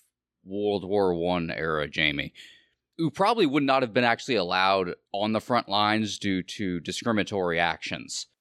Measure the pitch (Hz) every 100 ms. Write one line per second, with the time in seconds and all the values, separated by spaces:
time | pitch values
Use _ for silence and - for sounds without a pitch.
0 | _ _ _ _ 90 98 104 101 90 101
1 | 95 87 85 90 82 64 80 78 73 78
2 | 78 71 73 - - - _ _ _ -
3 | 160 - 196 233 165 147 139 135 127 104
4 | 120 117 - 117 87 92 95 98 90 -
5 | _ 101 107 110 - 123 - 101 104 110
6 | 107 - 101 92 87 - 98 87 80 87
7 | 120 107 92 101 90 82 85 78 - 78
8 | 50 - - _